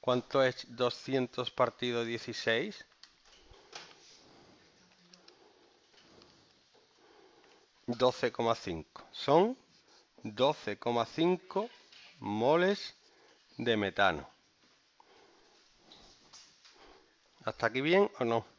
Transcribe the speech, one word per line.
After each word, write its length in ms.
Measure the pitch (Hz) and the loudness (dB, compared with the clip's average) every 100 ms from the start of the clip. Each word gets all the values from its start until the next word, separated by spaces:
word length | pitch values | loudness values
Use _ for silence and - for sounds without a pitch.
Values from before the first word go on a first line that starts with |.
¿Cuánto 420 | - 123 - 139 | 0 -2 0 2
es 340 | 131 123 - 120 | 2 0 -14 -2
doscientos 720 | 123 - - 131 123 - 120 | -2 -2 -2 -2 0 -4 -8
partido 540 | - 123 - 123 120 | 0 0 0 -4 -2
dieciséis? 800 | 117 117 - 110 - 113 196 - - _ - _ _ - - - - - - - - - - - - - _ _ _ _ _ - - _ - _ _ _ _ _ - - - _ _ _ _ _ _ _ _ - - _ - - _ _ - | -2 -6 -8 -4 0 0 -2 -10 -20 _ -20 _ _ -20 -20 -20 -20 -20 -18 -20 -20 -20 -20 -20 -20 -20 _ _ _ _ _ -20 -20 _ -20 _ _ _ _ _ -20 -20 -20 _ _ _ _ _ _ _ _ -20 -20 _ -20 -20 _ _ -8
Doce 440 | 117 127 - 123 | 2 2 2 -4
coma 220 | - 117 | 0 0
cinco. 520 | 113 - 82 - - - | 0 -4 -8 -10 -20 -20
Son 440 | - - 151 208 262 _ _ _ - _ - | -8 2 4 4 0 _ _ _ -20 _ -16
doce 560 | 110 104 131 151 - 101 | -14 0 0 0 -6 -6
coma 280 | 120 120 113 | -2 -2 -2
cinco 640 | - 165 180 - 190 226 - - - - - | 0 0 0 -4 -8 -8 -12 -20 -20 -20 -12
moles 760 | 107 107 123 160 180 202 - - _ _ _ _ _ - | -6 0 2 4 2 0 -6 -18 _ _ _ _ _ -6
de 200 | 120 110 | 0 0
metano. 500 | 101 90 98 78 69 _ _ _ _ _ _ _ _ - - _ _ _ _ _ _ - - - _ - - _ - - - - _ _ _ _ | 0 2 2 2 -8 _ _ _ _ _ _ _ _ -20 -20 _ _ _ _ _ _ -20 -20 -20 _ -20 -20 _ -20 -20 -20 -20 _ _ _ _
¿Hasta 220 | - - 113 | -8 -2 0
aquí 140 | 120 | 0
bien 300 | 147 185 202 - | 4 4 4 0
o 60 | 120 | 0
no? 200 | 113 - | 0 -2